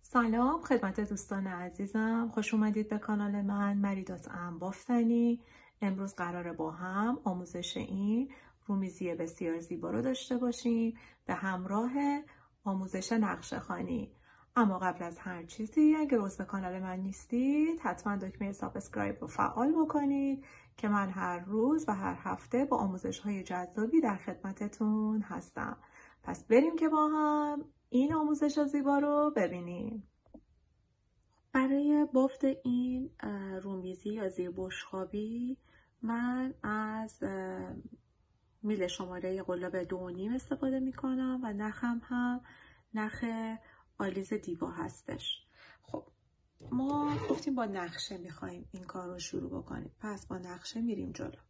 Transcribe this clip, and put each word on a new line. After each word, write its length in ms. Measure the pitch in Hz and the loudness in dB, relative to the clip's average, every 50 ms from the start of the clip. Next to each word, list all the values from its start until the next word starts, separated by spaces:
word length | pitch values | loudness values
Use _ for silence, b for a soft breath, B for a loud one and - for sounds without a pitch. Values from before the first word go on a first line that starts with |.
| - - - | -10 2 4
سلام 460 | 254 233 226 220 233 247 262 311 330 | 4 4 6 4 4 4 4 4 0
خدمت 380 | - - 269 226 208 190 190 - | 2 2 2 4 4 0 0 0
دوستان 460 | 208 202 208 190 - - 202 196 196 | -2 -2 -2 -6 -4 -4 -2 -2 -2
عزیزم، 840 | 190 185 175 180 180 175 - 202 196 - 220 220 226 226 233 233 226 - | -2 -4 -4 -6 -8 -6 -6 -6 -2 0 0 2 2 2 2 0 0 0
خوش 200 | 214 208 - 226 | -2 0 2 2
اومدید 340 | 214 214 214 208 214 214 214 | 4 4 4 2 2 0 0
به 100 | 214 214 | -2 -4
کانال 440 | - - 214 202 202 202 202 202 | 0 0 0 0 0 0 0 0
من، 360 | 202 196 202 202 202 202 202 202 | 0 0 2 2 2 2 4 2
مری 260 | 202 196 196 190 185 | 2 2 2 -2 -4
دات 240 | 190 185 170 - - | -6 -8 -10 -10 -10
ام 280 | - - 175 175 170 165 | -8 -8 -8 -8 -6 -4
بافتنی. 800 | 175 185 196 - - - 247 240 233 226 233 233 233 240 240 240 B B B B B B B _ | -4 -4 -6 -6 0 2 4 6 6 6 6 6 6 6 4 2 B B B B B B B _
امروز 320 | 208 196 190 190 196 196 - | -2 -2 0 -2 -4 -6 -4
قراره 380 | - 180 175 175 175 175 170 | -4 -4 -4 -2 -4 -4 -6
با 180 | 165 165 160 156 | -4 -4 -4 -4
هم 500 | 160 165 180 185 185 196 214 233 254 - - | -4 -6 -6 -2 0 2 2 2 0 0 0
آموزش 520 | 202 180 180 180 170 - 175 175 - - | -2 -2 -2 -4 -6 -6 -6 -6 -4 -4
این 540 | 233 214 - 190 190 202 208 220 233 269 269 B B B B B B _ | -6 -6 -4 -2 0 2 2 2 2 2 -2 B B B B B B _
رومیزی 480 | - 202 196 190 180 - - 180 175 165 | -2 0 0 0 -2 -4 -4 -2 -2 -2
بسیار 460 | 160 165 160 - - 180 165 165 165 | -2 -4 -6 -4 -4 -2 -2 -2 -2
زیبا 300 | 170 - - - 170 - | -4 -6 -6 -4 -2 -2
رو 120 | - 226 | 0 0
داشته 340 | 240 262 262 247 - - 254 | 2 0 0 -2 -2 -2 -2
باشیم 640 | 240 247 247 240 - - 240 233 226 226 226 226 B B B B B _ | 0 0 0 -2 0 0 2 2 4 2 0 0 B B B B B _
به 80 | - 185 | -6 -4
همراه 580 | 180 190 190 190 180 185 190 196 208 233 247 254 285 285 285 285 294 294 B B B B B B _ _ | -2 0 -2 -2 -2 -2 0 0 0 0 0 0 2 2 2 2 0 -4 B B B B B B _ _
آموزش 480 | 196 196 190 190 185 - 190 190 - | -2 -2 0 -2 -2 -4 -4 -2 2
نقشه 460 | 233 226 208 190 175 175 - - - - | 2 4 4 2 0 -4 -6 -8 -8 -8
خوانی. 540 | - - 180 175 180 180 170 - - - b b b b b b b b _ | -6 -6 -4 -4 -2 -2 -2 -4 -4 -8 b b b b b b b b _
اما 220 | 247 226 202 190 180 | 6 6 6 4 4
قبل 260 | 185 185 180 180 180 | 0 0 0 0 -6
از 140 | 170 170 - | -8 -8 -8
هر 240 | - 190 180 170 165 | -8 -8 -8 -8 -10
چیزی، 480 | 170 - - 220 220 - 311 302 302 311 | -12 -8 -8 -8 0 6 8 8 8 8
اگر 240 | 311 302 277 269 226 | 6 4 4 4 4
عضو 260 | 202 190 190 - 190 | 4 2 -2 -4 -6
کانال 380 | - - 196 185 180 180 190 | -4 -4 -4 -4 -4 -4 -4
من 180 | 185 185 185 185 | -4 -4 -4 -2
نیستید، 800 | 190 196 190 - - - - 240 254 269 285 294 311 320 330 330 | -4 -4 -6 -8 -8 -2 0 2 4 4 4 4 4 4 2 0
حتماً 360 | - 214 175 - - 208 202 | 0 -2 -2 0 -2 -2 -2
دکمه 360 | 196 190 196 - - 202 196 | -2 -2 -6 -6 -4 -6 -4
سابسکرایب 680 | 196 - 196 190 - 196 196 - - 214 202 196 202 - | -4 -4 -6 -6 -6 -8 -10 -6 -4 -2 -2 -2 -2 -4
رو 60 | - | -8
فعال 580 | - - - 202 - - 220 240 285 320 320 320 | -6 0 2 2 2 4 2 4 4 6 4 4
بکنید 600 | 311 - 294 285 277 277 277 277 277 269 269 277 B B B B B B | 4 4 2 2 4 2 2 2 2 0 -2 -6 B B B B B B
که 120 | - - 202 | -2 0 2
من 220 | 208 202 196 190 | 2 2 2 0
هر 280 | 185 185 185 180 175 175 | -2 -2 -2 -2 -2 -4
روز 460 | 180 190 208 220 226 269 311 320 311 - | -4 -2 2 4 4 4 4 2 2 0
و 60 | 208 | 0
هر 240 | 190 190 185 175 175 | 0 0 -2 -4 -4
هفته 440 | - 190 185 190 - - - 247 277 | -4 -4 -4 -4 -4 -2 2 2 2
با 120 | 285 269 | 2 2
آموزش‌های 640 | - 214 196 185 185 - 190 190 - - 208 202 190 | 2 2 0 0 -2 -4 -4 -6 -4 -4 -4 -4 -4
جذابی 580 | 185 - 185 180 180 180 - 214 214 226 311 330 | -4 -4 -4 -4 -4 -4 -2 -2 0 4 4 4
در 160 | 311 226 196 | 6 4 0
خدمتتون 1040 | 185 - - 180 - - 190 196 - 208 208 - - 226 214 214 214 214 214 220 214 | -2 -4 -8 -8 -6 -6 -8 -6 -4 -6 -6 -2 0 2 2 4 4 2 2 2 0
هستم. 560 | 202 - 175 175 - - - - - - - - B B B B B B B B | -2 -2 -6 -10 -10 -8 -6 -6 -6 -6 -6 -10 B B B B B B B B
پس 220 | - - 170 - - | -8 -6 -6 -6 2
بریم 320 | - 220 240 294 330 339 | 6 8 8 8 6 4
که 120 | 320 320 311 | 2 2 4
با 200 | 311 302 302 302 | 6 4 4 4
هم 560 | 311 302 302 302 302 302 294 294 294 285 302 - _ _ _ _ | 4 2 4 4 4 2 2 0 -2 -4 -6 -10 _ _ _ _
این 260 | - 247 269 294 320 | 2 4 4 4 4
آموزش 500 | 320 302 302 302 285 302 294 285 302 294 277 | 2 2 2 2 2 2 2 4 2 2 2
زیبا 260 | 294 285 269 277 285 285 | 2 2 4 4 4 4
رو 340 | 285 294 294 294 294 302 294 | 4 4 4 4 4 4 4
ببینیم. 720 | 226 185 170 180 180 175 175 175 175 214 214 226 214 196 - _ _ _ _ - 320 _ _ _ _ _ _ _ _ _ _ _ _ _ _ _ _ _ _ _ _ _ _ | 2 0 0 0 -6 -8 -8 -6 -6 -6 -6 -8 -8 -12 -14 _ _ _ _ -20 -20 _ _ _ _ _ _ _ _ _ _ _ _ _ _ _ _ _ _ _ _ _ _
برای 540 | - 262 262 269 277 277 294 294 302 294 294 294 | 2 2 4 4 4 4 6 6 6 6 6 6
بافت 320 | 254 262 262 269 - - - | 6 6 6 6 4 2 2
این، 680 | 269 269 269 - 254 247 247 247 254 254 254 262 330 - - | 2 2 2 0 0 2 2 2 0 0 -2 -4 -6 -8 -8
اه، 380 | - 214 202 202 196 196 190 185 | -6 -6 -4 -4 -6 -6 -6 -6
رومیزی 520 | 190 196 196 185 185 185 185 185 - 208 | -6 -6 -6 -6 -6 -8 -8 -6 -6 -4
یا 180 | 214 220 202 190 | -4 -2 -2 -4
زیر 220 | 190 - 180 180 175 | -2 -2 -4 -4 -4
بشقابی 1000 | 190 190 185 - - - - - 190 185 180 - 208 214 220 226 240 247 247 262 - b b b b b b b _ | -6 -6 -6 -6 -10 -10 -8 -6 -6 -6 -4 -4 -4 -4 -4 -4 -4 -4 -4 -4 -6 b b b b b b b _
من 520 | - 220 233 233 240 247 247 254 254 262 - - | -4 -2 -2 0 0 0 0 0 -2 -4 -4 -6
از، 600 | - 208 214 214 214 214 214 220 220 220 - - | -4 -2 -2 -2 -2 -2 -4 -4 -6 -6 -6 -6
اه، 520 | - 196 196 190 190 185 185 185 185 185 180 - - - - - _ _ _ _ _ _ _ _ _ _ _ _ | -6 -4 -4 -4 -4 -6 -6 -8 -8 -10 -10 -12 -14 -16 -18 -20 _ _ _ _ _ _ _ _ _ _ _ _
میل 240 | - 208 214 202 185 | -2 0 2 2 0
شماره 560 | 175 - - 190 180 180 180 180 185 190 190 | -2 -2 -6 -6 -6 -6 -4 -2 -2 -2 -2
قلاب 340 | 185 - 180 180 180 180 180 | -2 -2 -2 -2 -2 -2 -2
دو 200 | 185 175 175 190 | -4 -2 -2 -4
و 140 | 180 185 180 | -4 -4 -6
نیم 220 | 180 180 190 214 | -6 -4 -4 -2
استفاده 480 | 240 269 - - 277 - - 262 262 262 | -2 -4 -2 -4 -4 -2 0 0 0 2
می‌کنم 600 | 262 262 254 - - 262 262 254 262 254 254 254 | 0 -2 -2 -2 -2 0 0 0 0 0 -2 -2
و 100 | 254 220 | -2 -4
نخم 480 | 208 202 208 214 214 - - 240 240 233 - | -4 -2 -4 -4 -4 -2 -2 0 0 -2 -2
هم 360 | - 254 240 247 247 247 247 B B B B B B B B B _ - | -2 -2 0 0 0 0 -2 B B B B B B B B B _ -4
نخ 300 | 220 214 214 - - - 233 226 226 226 220 220 226 B B B B B B _ - | -4 -4 -4 -4 -4 -4 -4 -2 -2 -4 -4 -6 -8 B B B B B B _ -6
آلیز 340 | 202 190 180 196 190 - | -4 -2 -2 -4 -4 -2
دیبا 380 | 220 208 - - 170 165 320 175 | -4 -4 -2 -6 -4 -4 -4 -6
هستش. 760 | 170 170 320 - - - - - - - - - - - B B B B B B B B | -4 -6 -8 -6 -8 -10 -10 -10 -10 -8 -6 -6 -6 -6 B B B B B B B B
خب، 260 | _ - - - - - _ _ _ _ _ _ _ _ _ _ - - | _ -8 -8 -8 -8 -12 _ _ _ _ _ _ _ _ _ _ -8 -2
ما 460 | 247 247 262 277 285 294 294 294 294 302 - - | 0 0 2 2 2 2 2 2 2 0 2 0
گفتیم 240 | 269 - - 294 269 | 0 0 2 -2 0
با 100 | 247 233 | 0 0
نقشه 540 | 208 196 185 175 175 170 - - - 202 180 | -2 -2 -4 -4 -6 -6 -8 -8 -8 -8 -10
می‌خوایم 500 | 175 175 156 - 190 185 175 175 - - | -10 -12 -12 -10 -10 -10 -10 -10 -14 -12
این 140 | - 185 180 | -14 -14 -12
کار 240 | - - 185 180 180 | -10 -10 -8 -8 -8
رو 100 | 180 180 | -8 -8
شروع 320 | 175 - - - - - | -8 -6 -4 -4 -4 -4
بکنیم، 400 | 185 - - - - - 147 - - _ | -6 -8 -8 -8 -8 -8 -10 -10 -12 _
پس 260 | - 214 208 196 - | -8 -8 -8 -8 -10
با 120 | - 185 185 | -10 -10 -10
نقشه 420 | 180 180 175 180 - - - 226 | -8 -10 -12 -12 -12 -8 -4 -2
می‌ریم 320 | 233 233 214 196 185 180 | -2 0 -2 -2 -4 -6
جلو. 280 | 180 - - - - - - | -6 -8 -8 -8 -10 -14 -20